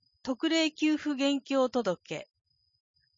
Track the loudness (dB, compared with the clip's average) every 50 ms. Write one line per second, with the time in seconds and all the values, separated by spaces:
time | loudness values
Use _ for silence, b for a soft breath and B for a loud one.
0 | _ _ _ _ -6 -6 -4 -2 0 0 2 2 0 0 0 0 0 2 2 0
1 | -2 -4 -2 0 0 0 0 0 -2 -2 0 2 2 2 0 0 0 0 -2 -4
2 | _ -10 -10 -10 -10 _ _ _ _ _ _ _ _ _ _ _ _ _ _ _
3 | _ _ _